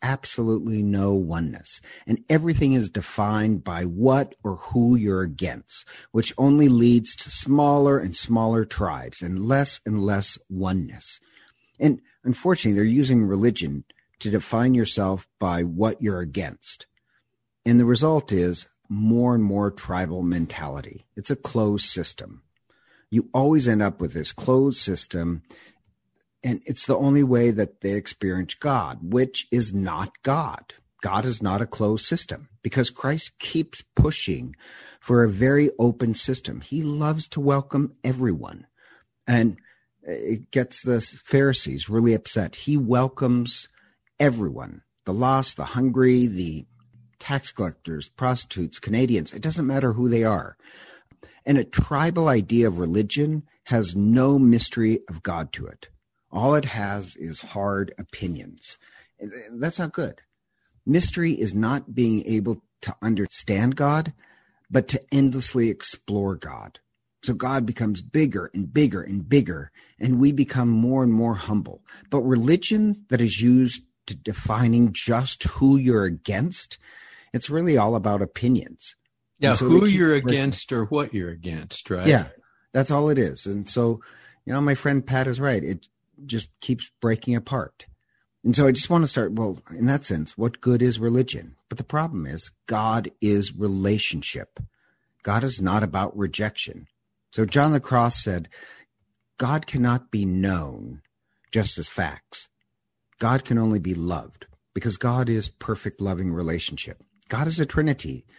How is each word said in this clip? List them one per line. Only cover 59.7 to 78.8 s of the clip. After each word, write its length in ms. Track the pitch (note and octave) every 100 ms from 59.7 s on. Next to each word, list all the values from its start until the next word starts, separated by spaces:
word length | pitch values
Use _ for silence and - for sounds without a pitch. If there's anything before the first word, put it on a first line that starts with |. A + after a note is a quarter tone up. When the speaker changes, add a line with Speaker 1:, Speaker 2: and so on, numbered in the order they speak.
| -
Speaker 1:
not 140 | E3
good. 280 | - C#3 - _ _ _ _ _ _ -
Mystery 480 | E3 F3 F3+ E3+
is 200 | - G#2+
not 400 | G2 A2+ C#3 -
being 320 | A#2 A#2 A2 -
able 380 | A2 G2+ G#2+ _ _
to 140 | - -
understand 760 | A2 G#2 G2+ - - G2 A#2+ C3+
God, 380 | C#3+ D3+ D#3+ - _ _ _ _ -
but 180 | C3 -
to 140 | - -
endlessly 560 | C#3 C3+ C3 - B2+ A2+
explore 640 | F#2+ - - - G#2 G2 F2
God. 440 | - B1 G1+ - _ _ _ _
So 120 | - G#2
God 320 | B2+ C3+ A2
becomes 340 | - A2 F#2
bigger 480 | - D3+ D3+ G2+ F2
and 200 | F#2 E2+
bigger 300 | B2 C#3+ F#2+
and 240 | - G2 F2
bigger, 420 | C#3+ F2+ D#2+ D2+ _ _ -
and 200 | B2+ B2
we 120 | C#3
become 380 | D3 C3 C3 A#2+
more 340 | A2 A#2+ C3
and 100 | B2
more 220 | A2 A#2 G#2
humble. 480 | - G#2 - - _ - -
But 120 | C#3+
religion 840 | B2+ B2 A#2+ F3 - G#3+ G#3+ G3+ -
that 120 | B2
is 180 | A#2 G2+
used 440 | A#2+ B2+ B2+ - - _ -
to 80 | D#2+
defining 760 | - G#2+ - A2 A#2+ A#2 A#2+
just 520 | F#2+ - A#2 C3 -
who 340 | - - C3+ C#3
you're 280 | B2+ A2+ F#2+
against, 720 | D#2+ - G2 D#3+ F#3 - - _ - - - _
it's 180 | A#2 -
really 280 | D3+ F3 C#3
all 160 | G#2
about 300 | A#2 G#2 G2+
opinions. 720 | G2 - A#2+ B2 - -